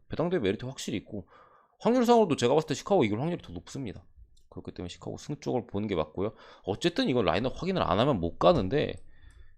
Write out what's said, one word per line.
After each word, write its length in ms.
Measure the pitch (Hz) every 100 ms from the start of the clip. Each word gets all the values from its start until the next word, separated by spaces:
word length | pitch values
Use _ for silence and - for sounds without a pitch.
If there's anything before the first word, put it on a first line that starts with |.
| -
배당될 320 | - 170 180
메리트 260 | 95 101 123
확실히 320 | - - 110
있고 300 | - 104 - - - _ _ _
확률상으로도 560 | 214 254 233 233 202 131
제가 180 | 120
봤을 140 | 147 156
때 60 |
시카고 300 | 135 - 196
이길 160 | 110 107
확률이 220 | 156 175
더 100 | -
높습니다. 520 | 87 - 139 120 - - - - - _
그렇기 220 | 92 87
때문에 160 | - 90
시카고 300 | - - 104
승 180 | - 147
쪽을 260 | - 127 -
보는 220 | 98 107
게 60 |
맞고요. 380 | 87 78 - 104 - - -
어쨌든 440 | - 104 170 214 240
이건 160 | 123
라인업 360 | 90 87 123 -
확인을 220 | 175 180
안 160 | 80 95
하면 220 | 139 107
못 180 | 85 -
가는데 560 | 175 160 92 143 50 - - - - - -